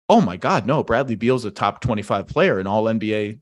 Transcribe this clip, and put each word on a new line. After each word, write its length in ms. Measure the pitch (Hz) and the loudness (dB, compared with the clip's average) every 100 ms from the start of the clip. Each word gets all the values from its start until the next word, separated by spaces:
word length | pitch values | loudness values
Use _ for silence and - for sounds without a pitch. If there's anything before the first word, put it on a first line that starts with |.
| - | 4
"Oh 120 | 226 | 4
my 160 | 117 90 | 4 0
God, 300 | 135 175 104 | 0 0 0
no, 180 | 147 | -2
Bradley 320 | - 117 135 104 | 0 0 0 -2
Beal's 300 | 117 127 107 | 0 0 -2
a 40 | |
top 300 | - 101 - | -2 -2 -2
twenty-five 480 | 123 107 98 101 92 | -4 -4 -2 -4 -2
player, 300 | 147 185 104 | 0 2 2
an 80 | 95 | 0
all 220 | 107 113 | 0 0
N 100 | 113 | -2
B 160 | 107 | -2
A, 240 | 107 104 107 | -2 -4 -8